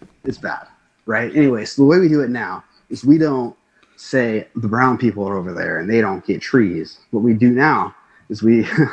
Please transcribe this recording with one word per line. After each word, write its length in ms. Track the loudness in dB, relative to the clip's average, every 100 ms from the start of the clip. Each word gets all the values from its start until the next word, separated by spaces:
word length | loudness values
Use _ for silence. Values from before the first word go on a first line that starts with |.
| -20 _
it's 120 | -10 -10
bad, 280 | -10 -12 -16 _ _ _ -6
right? 280 | -6 -2
Anyway, 300 | 2 2 0
so 180 | -2 2
the 40 | 4
way 120 | 6
we 100 | 4
do 120 | 2
it 80 | 0
now 320 | -4 -8 -12 -16 _ -14
is 140 | -2
we 120 | 2 4
don't 380 | 4 0 -4 -8 _ _ _ -20
say 500 | -4 -2 0 -2 -6 -8
the 120 | -4
brown 300 | 0 0 2
people 280 | 0 -2 -4
are 100 | -4
over 160 | -6
there 240 | -8 -6 -6
and 100 | -2
they 120 | 0
don't 220 | 0 -2 -6
get 160 | -6
trees. 560 | 0 0 0 -2 -10 -16 _
What 100 | -2
we 100 | 0
do 180 | 2 2
now 440 | 4 4 2 -2 -10 _ _ -14
is 140 | -2
we, 260 | 2 2 2 0 0